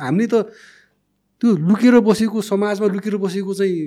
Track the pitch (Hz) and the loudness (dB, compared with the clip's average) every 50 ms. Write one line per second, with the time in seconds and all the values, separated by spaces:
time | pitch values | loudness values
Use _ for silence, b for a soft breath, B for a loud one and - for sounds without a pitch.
0 | 139 123 151 196 233 208 233 226 202 220 B B B B B B B B B B | -4 -4 -2 -2 0 0 0 -2 -2 -2 B B B B B B B B B B
1 | _ _ _ _ _ _ _ _ - 240 208 156 156 175 214 202 226 247 240 240 | _ _ _ _ _ _ _ _ 0 0 0 2 2 0 2 4 4 6 6 6
2 | 208 220 214 - 220 220 214 220 208 - 202 196 208 208 208 196 214 202 185 202 | 6 4 2 2 0 -2 -2 -6 -4 -4 -2 -2 -2 -2 -2 -2 -2 -2 -2 -2
3 | 190 214 202 202 196 190 175 196 196 190 196 175 196 190 180 165 156 | -4 -4 -4 -4 -4 -4 -4 -6 -6 -6 -4 -2 -2 -2 -2 -4 -6